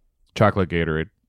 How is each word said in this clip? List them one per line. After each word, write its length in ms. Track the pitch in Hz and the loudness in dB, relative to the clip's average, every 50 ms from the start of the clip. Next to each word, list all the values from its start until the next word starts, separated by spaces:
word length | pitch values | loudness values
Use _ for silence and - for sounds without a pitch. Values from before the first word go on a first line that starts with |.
| _ _ _ _ _ _ _ | _ _ _ _ _ _ _
Chocolate 340 | - 110 104 - 101 92 76 | 2 2 2 2 2 -2 -2
Gatorade. 420 | 82 85 82 80 78 78 80 - _ _ _ | -2 -2 -2 -2 -2 -4 -6 -8 _ _ _